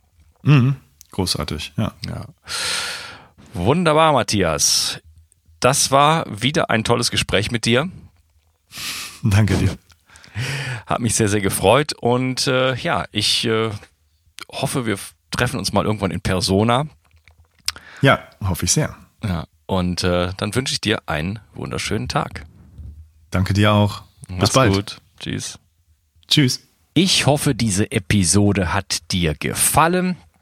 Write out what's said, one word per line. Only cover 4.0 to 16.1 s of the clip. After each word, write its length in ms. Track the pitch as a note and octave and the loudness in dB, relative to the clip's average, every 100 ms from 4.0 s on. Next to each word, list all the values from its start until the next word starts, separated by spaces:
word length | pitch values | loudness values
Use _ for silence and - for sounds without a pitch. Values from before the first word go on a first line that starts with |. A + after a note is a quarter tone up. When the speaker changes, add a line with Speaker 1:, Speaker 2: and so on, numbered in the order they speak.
| D#3+ | 4
Speaker 2:
Matthias. 880 | C3+ G#2 G2+ E2+ D2 - - - - - - _ _ _ _ | 4 2 0 0 0 0 0 -2 -8 -16 -20 _ _ _ _
Das 300 | B2+ C#3 - | 0 2 2
war 340 | C3+ D3 E3 - | 2 4 2 -4
wieder 400 | G#2 B2 D#3 - | -4 -2 0 0
ein 140 | A2+ | 0
tolles 260 | A2 A#2 A#2 | 0 0 0
Gespräch 400 | G#2 - F#2+ G#2+ | -2 0 -2 -2
mit 140 | A#2 A#2 | -2 0
dir. 240 | A#2+ F3+ - - _ _ _ _ _ _ - - - - - | 2 0 -8 -20 _ _ _ _ _ _ -12 -10 -10 -12 -4
Speaker 1:
Danke 320 | A#2 G2 G2+ F#2+ | 2 4 4 2
dir. 180 | F#2 - _ _ _ - - G2+ C3+ C#3 B2+ A#2 - | 0 -2 _ _ _ -20 -14 -8 -6 -6 -8 -8 -4
Speaker 2:
Hat 140 | - | -2
mich 160 | A#2 - | 0 0
sehr, 120 | G#2+ | 0
sehr 140 | G#2 | 0
gefreut 520 | F#2+ - F#2+ B2+ D3+ | 0 2 4 4 2
und, 520 | - A#2 B2 C3 B2+ - | -2 -2 0 -2 -2 -2
äh, 280 | B2+ C3 B2 | 0 0 -2
ja, 300 | E3+ A2 - | -4 -4 -4
ich, 340 | G#2+ G#2 - A#2 | -2 -2 0 0
äh, 260 | A2 A2 G2+ - _ _ _ _ - - | 0 -2 -6 -14 _ _ _ _ -20 -16
hoffe, 360 | - C3+ D3 A2+ | -8 -6 -4 -4
wir 80 | |
f-, 220 | G2+ - - _ | -4 -8 -20 _
treffen 260 | - A#2+ B2 | -2 -2 -2
uns 160 | F#2+ | -2
mal 100 | - F2 | 0 0
irgendwann 260 | G#2+ F#2+ | 0 -2